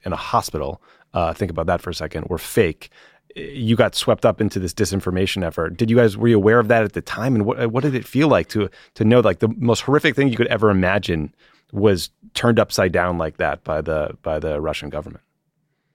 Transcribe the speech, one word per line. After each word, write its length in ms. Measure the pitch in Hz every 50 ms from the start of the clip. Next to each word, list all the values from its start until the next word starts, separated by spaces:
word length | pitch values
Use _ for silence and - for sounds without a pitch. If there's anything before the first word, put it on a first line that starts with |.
| -
in 80 | - 85
a 40 |
hospital, 680 | - - - - 120 98 - - 80 71 69 80 - _ _ _ _ _ _ -
uh, 180 | 87 87 82 80
think 180 | - 104 90
about 160 | 82 82 82
that 140 | 85 90 87
for 100 | - 90
a 40 | 85
second, 320 | - 80 78 - 85 78 -
were 100 | 87 80
fake. 520 | - - - - 107 85 76 - - - _ _ - _ _ _ _ _ -
You 420 | - - - 139 123 120 110 117
got 180 | 107 - 101 -
swept 320 | - - - 117 - -
up 140 | 117 101 -
into 180 | 110 101 - 98
this 160 | 92 90 -
disinformation 720 | - 107 90 98 98 - 95 90 92 95 92 - 98 92
effort. 320 | 82 80 - 82 82 90
Did 120 | 87 120 110
you 80 | 117
guys, 200 | 120 120 110 98
were 120 | 107 110 120
you 80 | 117
aware 220 | 104 95 107 113 123
of 100 | 117 107
that 140 | 120 113 110
at 120 | 101 -
the 80 | 87 80
time? 320 | - - - 110 135 135
And 100 | 110 101
what, 260 | 104 - - 120 117
what 120 | 110 131 131
did 120 | 147 131
it 120 | 123 104
feel 220 | - - 127 156 156
like 200 | 127 92 82 -
to, 200 | - 110 101 92 - - - _ _
to 100 | - 113
know, 160 | 107 117 123
like, 180 | 110 104 90 -
the 100 | - 110 113
most 260 | - 135 120 113 - -
horrific 340 | - 135 151 - 160 123
thing 120 | - 139 139
you 80 | 117
could 120 | 110 120 -
ever 200 | 123 107 110 107
imagine 640 | 101 92 92 90 95 104 98 - 87 80 76 71 - _ _ _ _ _ _ _ -
was 380 | 104 101 107 98 87 - - - _ _ - _
turned 240 | - - 120 117 110
upside 340 | 107 - - - 98 92 80
down 260 | 90 87 90 87 85
like 180 | 82 80 76
that 280 | - 85 78 69 - _
by 160 | - 80 78
the, 360 | 78 - 80 78 76 - - - _
by 160 | 82 78 76
the 220 | 78 80 76 73
Russian 300 | 76 78 76 - 76 73
government? 320 | 71 73 78 107 - - _ _ _ _ _ _ _ _ _ _ _ _ _ _